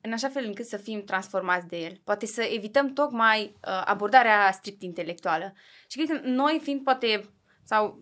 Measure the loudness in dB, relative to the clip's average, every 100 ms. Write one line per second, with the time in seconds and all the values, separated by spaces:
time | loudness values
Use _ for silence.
0 | -8 -4 -4 -4 -6 -6 -8 -10 -8 -8
1 | -4 -4 -2 -4 0 0 -2 -8 -8 -10
2 | -4 -4 -2 -2 -2 -2 0 0 2 0
3 | 0 4 4 4 0 -8 -4 -2 0 0
4 | 6 6 8 6 4 2 -6 -12 -10 -8
5 | -8 -6 -2 -2 -4 -12 -20 -20 _ -6
6 | -4 -2 -2 0 2 0 -2 -2 0 0
7 | 2 -2 -4 _ _ _ -2 0 0 -4